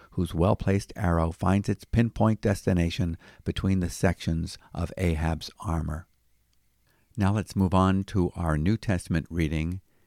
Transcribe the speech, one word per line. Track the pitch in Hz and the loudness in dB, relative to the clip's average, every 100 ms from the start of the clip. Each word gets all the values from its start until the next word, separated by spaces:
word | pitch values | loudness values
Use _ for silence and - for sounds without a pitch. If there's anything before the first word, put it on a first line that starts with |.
| - | -8
whose | - 87 | -4 -2
well-placed | 80 92 107 98 98 - | 2 2 2 2 0 -2
arrow | - 92 82 82 | -2 0 2 0
finds | - 92 101 98 | 0 0 2 0
its | 101 | -4
pinpoint | - 113 117 - 110 107 | -2 0 0 2 0 2
destination | 107 98 - 90 85 - 85 82 - - | 0 0 0 2 2 0 -4 -4 -12 -12
between | - - 95 95 | -8 -2 0 0
the | 87 | -2
sections | - 95 - - 82 82 - - | 0 0 0 -2 -2 -4 -10 -12
of | - 85 - | -6 -6 -2
Ahab's | 90 78 82 78 - - | 0 0 0 -2 -8 -10
armor. | - 82 78 78 - _ _ _ _ _ _ _ _ _ _ - | -4 -4 -4 -8 -10 _ _ _ _ _ _ _ _ _ _ -2
Now | 98 | 0
let's | 104 - - | 0 0 0
move | 92 | 2
on | 92 95 95 | 4 4 2
to | 95 98 87 - | 0 0 0 -2
our | 85 76 | -2 0
New | 82 113 | 0 0
Testament | - 90 - 85 - | 0 -2 0 -4 -2
reading | 82 78 78 80 92 _ _ | -2 0 0 -4 -6 _ _